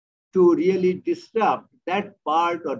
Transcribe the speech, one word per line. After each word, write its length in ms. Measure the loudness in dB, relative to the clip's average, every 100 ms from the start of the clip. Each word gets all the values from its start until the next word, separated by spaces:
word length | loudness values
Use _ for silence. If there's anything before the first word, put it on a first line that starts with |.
| _ _ _
to 220 | 4 4
really 400 | 4 0 0 0
disrupt 760 | -2 -6 -8 -6 -2 0 -2 -6 _ -6
that 280 | -6 -6 _
part 380 | -4 0 0 -4
or 100 | -8